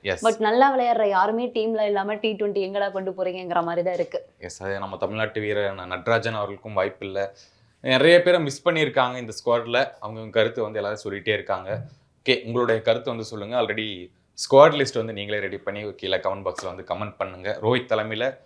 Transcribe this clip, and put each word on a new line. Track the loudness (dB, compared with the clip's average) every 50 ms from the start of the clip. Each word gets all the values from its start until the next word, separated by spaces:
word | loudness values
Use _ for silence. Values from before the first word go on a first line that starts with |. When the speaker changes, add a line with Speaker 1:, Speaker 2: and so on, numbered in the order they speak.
| -4
Speaker 1:
எஸ். | -2 -2 2 2
Speaker 2:
But | 0 2 2
நல்லா | 2 2 4 6 6 6 6 4
விளையாடுற | 2 2 2 2 2 2
யாருமே | 4 4 4 2 2 0 -2
டீம்ல | -2 -2 -2 -2 0 0 0
இல்லாம | 0 0 0 0 -2 -2 -4
டி | -2 -2 -2 -2
ட்வென்டி | 0 -2 -2 -2 -2 -4 -2
எங்கடா | -2 -2 -2 -2
கொண்டு | -2 -4 -4 -4
போறீங்கங்கிற | -4 -2 -4 -4 -4 -4 -6 -2 0 0 0
மாதிரி | 0 -2 -2 -2
தான் | -2 -2
இருக்கு. | -2 -4 -4 -6 -8 -10 -12 _ _
Speaker 1:
எஸ், | -14 -14 -12 -8 -6
அது | -6 -4 -4
நம்ம | -6 -8 -6
தமிழ்நாட்டு | -4 -4 -4 -2 -2 -4 -4 -4 -4
வீரர் | -4 -2 -2 -2 -2 -2 -4
ந-, | -8
நட்ராஜன் | -8 -8 -8 -4 0 2 2 2 2 0 -2
அவர்களுக்கும் | -2 -4 -4 -6 -10 -12 -4 -2
வாய்ப்பு | 0 0 0 -2 -6 -8
இல்ல. | -6 -4 -4 -4 -4 -6 -12 -20 _ _ _ _ _ _ _
நிறைய | 0 2 4 6 8 8 8 8 8
பேரை | 6 4 4
மிஸ் | 2 -2 -4 -2 0 0
பண்ணியிருக்காங்க | 2 2 2 2 4 2 2 2 0
இந்த | -4 -10 -10 -12 -6 0
ஸ்குவாட்ல. | 0 0 0 0 0 2 2 2 0 -4 -8 -12
அவங்கவங்க | -10 -10 -10 -10 0
கருத்து | 2 2 2 2 0 -2 -4
வந்து | -4 -4 -4
எல்லாரும் | -4 -4 -4 -6 -6
சொல்லிட்டே | -8 -8 -4 -2 -2 -2
இருக்காங்க. | 0 -2 -4 -4 -4 -4 -6 -6 -6 -8 -10 -16 _ _ _ _ _ 0
ஓகே, | 2 2 2 0
உங்களுடைய | -2 -2 0 2 2 2 2
கருத்து | 2 2 0 0 -2 -6
வந்து | -6 -6 -8
சொல்லுங்க. | -10 -10 -10 -8 -4 -2 -2
Already | -2 0 -2 -2 -4 -4 -6 -10 -12 -14 _ _ _ _ _
ஸ்குவாட் | -10 0 6 8 10 10 10 8 4 0
லிஸ்ட் | 0 -2
வந்து | -2 -4 -4 -6
நீங்களே | -8 -6 -6 -4 -4
ரெடி | -4 -4 -6 -8
பண்ணி | -8 -8 -8 -6 -8 -10 -10
கீழே | -8 -2 -2 -2
கமெண்ட் | 0 0 -2 -4 -2 -4 -6 -6
பாக்ஸ்ல | -6 -8
வந்து | -8 -8 -10 -8 -8
கமெண்ட் | -6 -6 -6 -6 -6
பண்ணுங்க. | -6 -8 -8 -8 -8 -6 -6 -6 -2 0
ரோஹித் | 0 2 0 0 0 -2
தலைமையில | -2 -2 -2 -4 -4 -4 -4 -4 -6 _